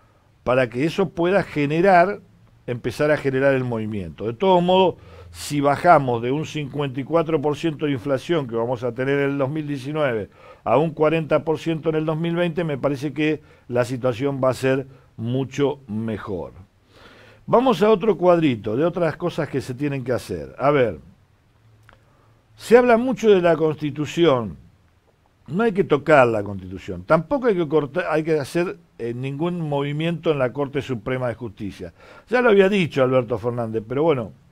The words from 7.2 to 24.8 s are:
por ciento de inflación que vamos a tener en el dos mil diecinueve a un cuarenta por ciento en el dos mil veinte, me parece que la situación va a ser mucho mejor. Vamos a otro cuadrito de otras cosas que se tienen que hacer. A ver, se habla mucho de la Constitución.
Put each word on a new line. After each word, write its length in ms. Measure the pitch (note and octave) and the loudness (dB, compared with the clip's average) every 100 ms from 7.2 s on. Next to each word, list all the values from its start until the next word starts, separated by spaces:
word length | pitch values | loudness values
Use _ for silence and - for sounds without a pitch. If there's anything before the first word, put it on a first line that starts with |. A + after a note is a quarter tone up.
| D#3+ D#3+ | 0 -2
por 160 | C#3+ D3 | -2 -2
ciento 300 | E3 C#3+ D3+ | -4 -4 -4
de 60 | |
inflación 540 | C3+ C#3+ C3+ - E3+ C3 | -4 -2 -4 -2 -2 -2
que 80 | |
vamos 300 | A2+ A#2 B2+ | -4 -2 -2
a 80 | B2 | -4
tener 260 | A#2 C3+ C#3+ | -4 -2 0
en 120 | C#3 | 0
el 80 | C#3 | -2
dos 100 | C3+ | -4
mil 180 | D#3 D3 | -4 -6
diecinueve 600 | C#3+ B2+ D#3 D3 A2+ F#2 _ - - | -8 -6 -2 -2 -2 -6 _ -20 -10
a 140 | G2 A#2+ | 0 2
un 140 | E3 | 2
cuarenta 520 | - D3+ E3 D3+ D#3 | 2 2 2 0 -2
por 160 | C3+ D#3 | 0 -4
ciento 300 | E3 E3 D3+ | -2 -4 -2
en 60 | |
el 100 | D#3 | -2
dos 140 | D#3 D#3 | -2 -2
mil 180 | E3+ E3+ | -2 -2
veinte, 280 | F3 E3 | -2 -2
me 120 | E3 C#3 | -4 -2
parece 380 | C#3 C#3+ D3 | -2 -2 -6
que 260 | C#3 D#3 D3 - - - | -2 0 -2 -6 -20 -6
la 200 | A#2+ A#2+ | -2 -2
situación 560 | B2+ B2+ A2 C#3 C#3 | 0 -2 -2 -2 0
va 60 | C3 | 0
a 40 | |
ser 320 | A#2+ C3 C3 C3+ - _ - | 0 0 0 -2 -14 _ -10
mucho 640 | A2+ B2+ C3 C#3 C#3 C#3+ - | -4 -2 -4 -2 -2 -2 -8
mejor. 640 | G#2+ A2+ G#2 - F#2 C2+ B1 F#2+ _ _ - - - - - - | -6 -6 -6 -8 -8 -10 -14 -20 _ _ -20 -20 -20 -20 -18 0
Vamos 360 | A3 C4 F3+ | 2 4 4
a 60 | G#3 | 4
otro 300 | G#3+ A3 E3 | 4 2 2
cuadrito 580 | F3+ F3 D#3 A#2 G2+ A2+ | 4 4 4 0 -2 0
de 80 | |
otras 320 | E3+ F3 E3 - | 0 0 -2 -2
cosas 320 | - - D3 | -6 -4 -6
que 140 | C#3 | -6
se 100 | A#2 | -6
tienen 320 | B2 C#3+ C#3 | -6 -4 -4
que 80 | B2 | -4
hacer. 420 | A#2 - F2+ C2+ C2+ | -4 -4 -10 -10 -4
A 120 | C3 | 0
ver, 280 | D3 A#2 D#2 - _ _ _ _ _ _ _ _ _ _ _ _ _ _ | 2 2 -2 -14 _ _ _ _ _ _ _ _ _ _ _ _ _ _
se 220 | _ - A#3 | _ 4 4
habla 220 | B3 A3+ | 6 2
mucho 320 | B3+ A#3 A3 | 2 0 4
de 100 | G3 | 4
la 160 | F3 D#3+ | 4 2
Constitución. 1040 | D#3+ D3 D3+ D3 D3 - E3+ B2+ G#2+ D2 - _ | 0 -2 -6 -6 -6 2 4 2 0 -10 -20 _